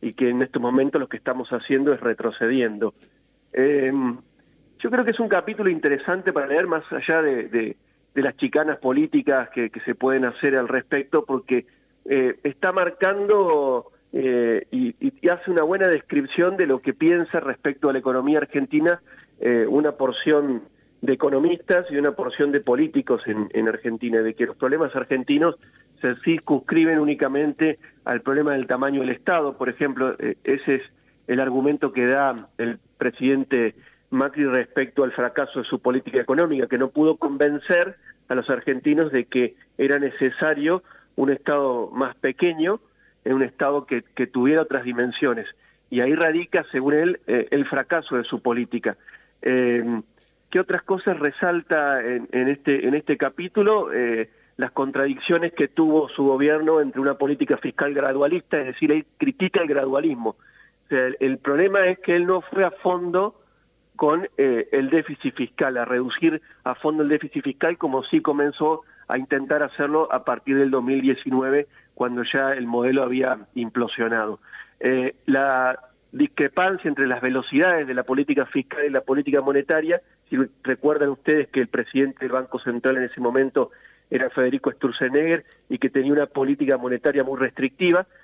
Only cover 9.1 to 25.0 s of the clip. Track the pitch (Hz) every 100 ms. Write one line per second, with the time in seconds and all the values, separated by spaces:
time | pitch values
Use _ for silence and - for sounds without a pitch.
9.1 | 147 139 135 117 - 113 113 - 117 131
10.1 | 131 127 - 143 135 117 127 - 143 139
11.1 | 156 147 135 - 123 - _ _ _ -
12.1 | 135 127 - 143 135 185 185 175 175 190
13.1 | 202 202 208 180 151 139 123 - _ -
14.1 | 135 131 123 117 113 - 127 123 - -
15.1 | - 175 175 - 170 156 190 185 151 -
16.1 | 143 135 - 180 190 165 131 - - 160
17.1 | 175 170 170 139 117 147 139 147 131 131
18.1 | 127 135 151 143 143 135 151 165 175 _
19.1 | - - - 120 120 110 131 151 143 131
20.1 | 120 156 147 143 120 - _ _ - -
21.1 | 131 143 135 165 175 - 180 175 143 143
22.1 | 143 127 - 143 139 139 127 156 143 -
23.1 | 120 - 107 104 110 110 110 120 113 120
24.1 | 113 113 110 117 - 131 156 143 135